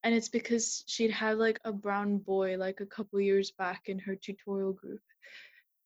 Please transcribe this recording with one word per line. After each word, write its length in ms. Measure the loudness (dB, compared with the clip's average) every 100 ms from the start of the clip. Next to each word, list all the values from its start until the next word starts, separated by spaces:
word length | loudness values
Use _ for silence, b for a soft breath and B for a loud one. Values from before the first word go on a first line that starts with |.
And 100 | 4 2
it's 140 | 2
because 540 | -4 0 0 0 -4 -6
she'd 240 | 0 2
had, 260 | 2 0 4
like, 220 | 2 2
a 80 | -2
brown 460 | -4 -2 0 2 0
boy, 400 | 2 0 2 0
like, 220 | -2 -4
a 40 | -10
couple 340 | -8 -4 2
years 300 | 4 4 2
back 360 | -2 -4 -4 -6
in 120 | -8
her 160 | -6 -8
tutorial 580 | -8 -12 -6 -2 -2
group. 280 | -4 -8 -12 _ _ B B B B B _